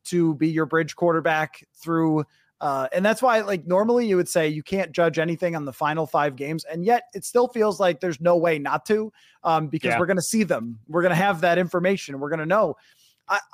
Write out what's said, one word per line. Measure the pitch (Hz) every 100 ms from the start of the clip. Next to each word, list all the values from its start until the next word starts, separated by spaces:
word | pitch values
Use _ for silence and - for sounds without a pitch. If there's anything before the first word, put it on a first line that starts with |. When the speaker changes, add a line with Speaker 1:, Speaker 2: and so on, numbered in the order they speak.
Speaker 1:
to | - 175 165
be | 143 160
your | 160 151
bridge | 160 156 -
quarterback | 175 165 165 156 156 - _
through, | _ 160 165 160 156 147 _ _ _
uh, | 151 135 131
and | 180
that's | 202 220
why, | 254 226
like, | 202 190 151
normally | 185 220 240 226
you | 185
would | 175
say | 175 156
you | 151
can't | - 196 170
judge | 175 170 156
anything | 160 165 175
on | 165
the | 143
final | - 151 156 156
five | 160 147 127
games. | 143 160
And | 143 170
yet | 185 240 240
it | 196
still | - 240 240
feels | 240 214 185
like | 185 165
there's | 185 151
no | 170 175
way | 170 156
not | 139 151 -
to, | 214 214 - _ _
um, | 170 160 151
because | 156 123
Speaker 2:
Yeah. | 117
Speaker 1:
we're | 175
gonna | 185
see | - 226
them. | 190 135 117 113 -
We're | 165
gonna | 180
have | 170 196 170
that | 175 170
information. | 175 180 175 196 - 139
We're | 143
gonna | 160 156
know. | 202 185 - _ _ _ _ -
I, | 196 -